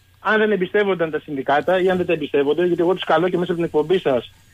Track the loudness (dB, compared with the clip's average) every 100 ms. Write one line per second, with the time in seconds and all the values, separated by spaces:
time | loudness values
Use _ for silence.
0 | _ _ -2 0 2 0 0 0 0 0
1 | -2 -4 -6 -6 0 0 2 0 2 0
2 | 0 -2 -2 0 0 2 0 2 0 0
3 | 0 0 2 -2 -2 -2 -2 -2 0 0
4 | 2 -2 -4 -20 _